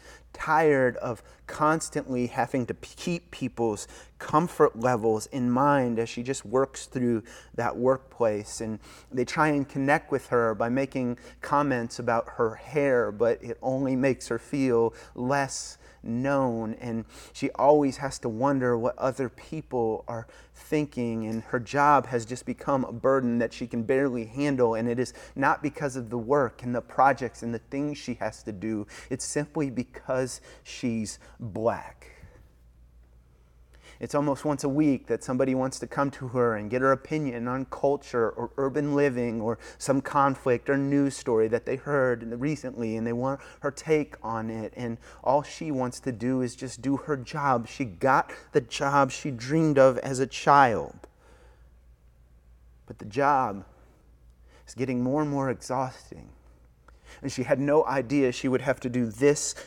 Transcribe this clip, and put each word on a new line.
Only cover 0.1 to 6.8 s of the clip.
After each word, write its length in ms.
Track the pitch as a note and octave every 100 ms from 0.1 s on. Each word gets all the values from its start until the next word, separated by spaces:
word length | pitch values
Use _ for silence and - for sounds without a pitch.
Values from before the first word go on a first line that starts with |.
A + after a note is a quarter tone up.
| - -
tired 640 | - - D#3 D#3+ C#3 B2+ -
of 260 | B2 A2+ - - -
constantly 800 | - D3+ D#3+ - D3+ C3+ B2+ A#2+
having 380 | - C#3+ C3+ A#2+
to 80 |
p-, 160 | - - -
keep 340 | - E3+ -
people's 560 | - B2+ - A#2 G#2 - - - _
comfort 580 | - D#3 E3+ - D3+ A2
levels 500 | B2 B2 A2+ G#2+ -
in 220 | C#3 B2
mind 480 | B2 C#3+ C#3+ B2 A2+
as 120 | A#2
she 140 | -
just 220 | B2 C3+ G#2
works 420 | B2 C3+ -